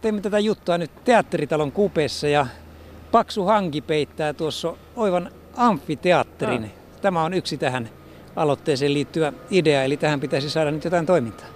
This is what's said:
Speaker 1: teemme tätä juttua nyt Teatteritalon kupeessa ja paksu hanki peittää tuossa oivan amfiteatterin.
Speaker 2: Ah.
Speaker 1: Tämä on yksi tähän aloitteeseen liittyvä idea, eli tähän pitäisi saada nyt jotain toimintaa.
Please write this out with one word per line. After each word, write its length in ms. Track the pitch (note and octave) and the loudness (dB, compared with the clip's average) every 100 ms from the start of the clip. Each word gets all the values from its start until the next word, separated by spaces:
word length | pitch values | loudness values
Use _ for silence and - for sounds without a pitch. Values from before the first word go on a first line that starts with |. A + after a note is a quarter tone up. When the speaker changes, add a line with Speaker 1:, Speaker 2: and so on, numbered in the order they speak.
Speaker 1:
teemme 200 | A3 G#3+ | -2 -2
tätä 180 | G3+ G#3 | 0 0
juttua 380 | G#3+ G3+ - F3 | 0 -2 -2 -2
nyt 140 | E3+ - - | -2 -6 2
Teatteritalon 640 | A#3 - E3+ D3 D#3 D3+ | 2 2 -2 -2 0 -2
kupeessa 560 | - G3+ E3 C#3+ - D3+ | 0 0 2 -2 -2 0
ja 200 | D3 B2+ - - - - - - | 2 0 -4 -20 -20 -20 -20 0
paksu 340 | A3+ A3 - F#3 | 2 2 -2 2
hanki 360 | G#3+ F#3 D3 | 2 0 -6
peittää 520 | - D#3 C#3 - D3+ | -2 -2 -2 -4 -6
tuossa 400 | C#3+ D#3+ - E3 E3 - - | -4 -6 -4 -8 -8 -16 -4
oivan 360 | G#3+ F3+ F3 - - - | 0 0 -4 -14 -20 0
amfiteatterin. 1040 | A#3+ F3+ - D3+ F3+ E3 B2 - A3 D#3+ | 2 2 -2 -4 2 2 2 -4 -4 -4
Speaker 2:
Ah. 360 | G#2+ - - - | -6 -14 -20 -4
Speaker 1:
Tämä 220 | G3+ F3 | -2 0
on 100 | D#3+ | 0
yksi 240 | F#3 - D3 | -2 -4 -4
tähän 320 | D3+ B2+ A#2 - - - - - | -4 -4 -8 -14 -20 -20 -16 -2
aloitteeseen 580 | D#3 C#3 - C#3 C#3+ | 0 0 0 0 0
liittyvä 400 | C#3+ C#3 - D#3 - - | 0 -2 -2 -2 -4 -2
idea, 340 | F#3+ D#3+ C#3+ | 2 4 2
eli 140 | C3+ C#3+ | 2 0
tähän 220 | D3+ D3 | 0 0
pitäisi 300 | C#3 D3+ D3 | -2 -2 -2
saada 220 | D#3+ D#3 | -2 0
nyt 120 | D3+ | -2
jotain 220 | D3 E3+ D#3+ | -2 -2 2
toimintaa. 420 | F3+ A#2 G2+ - | 2 2 -8 -18